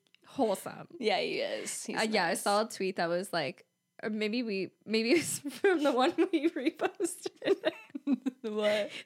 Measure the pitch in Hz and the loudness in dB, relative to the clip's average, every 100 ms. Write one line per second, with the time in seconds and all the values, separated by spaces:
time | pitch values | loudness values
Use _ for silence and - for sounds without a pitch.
0 | _ _ - - 220 190 - - - - | _ _ -12 -2 0 0 -6 -12 -14 -4
1 | 214 180 165 156 98 107 - - - - | 0 0 0 -2 -2 -4 -6 -8 -6 -2
2 | 220 214 170 202 208 202 - - 190 190 | 0 2 2 0 2 2 2 -2 -4 -2
3 | 170 175 202 170 135 - - _ _ - | -2 -2 -2 -2 -4 -6 -18 _ _ -10
4 | 226 214 214 240 226 190 180 _ - 220 | -6 -2 -2 -2 -2 -2 -4 _ -2 0
5 | 226 330 - - 285 - 403 339 285 247 | 4 4 2 -6 -8 2 4 4 4 4
6 | 269 330 349 320 311 320 254 - 381 - | 4 4 2 2 0 0 -4 -2 -4 -2
7 | 359 - - - - 381 - - - 285 | -6 -6 -10 -6 -2 0 0 -4 -16 -8
8 | - 262 262 - 226 214 214 214 208 - | -2 0 0 -6 -6 0 2 2 -2 -8